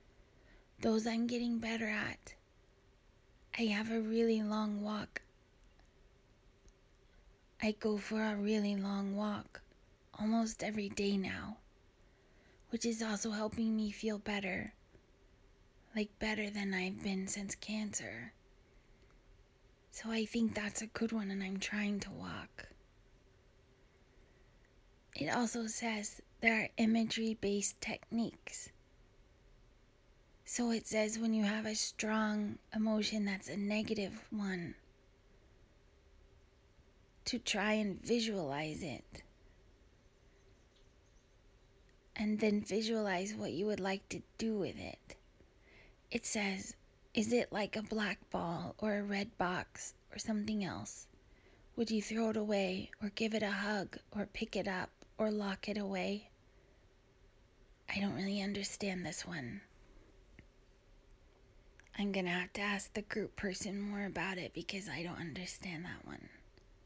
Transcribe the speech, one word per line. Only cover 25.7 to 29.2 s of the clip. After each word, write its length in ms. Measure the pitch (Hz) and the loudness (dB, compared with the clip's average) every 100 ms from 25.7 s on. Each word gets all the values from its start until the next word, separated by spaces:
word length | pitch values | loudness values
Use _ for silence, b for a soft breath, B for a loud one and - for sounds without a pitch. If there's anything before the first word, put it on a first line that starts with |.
| 220 233 220 208 - - - | -2 -2 -2 -4 -8 -14 0
there 200 | 226 226 | 4 4
are 60 | 196 - | 2 2
imagery-based 1040 | 220 226 226 233 226 220 196 202 196 - | 4 6 4 2 0 0 2 2 2 0
techniques. 880 | - 226 - 226 226 - - - - - - - - - | -4 -6 -4 -2 -2 -4 -10 -8 -10 -14 -20 -20 -20 -20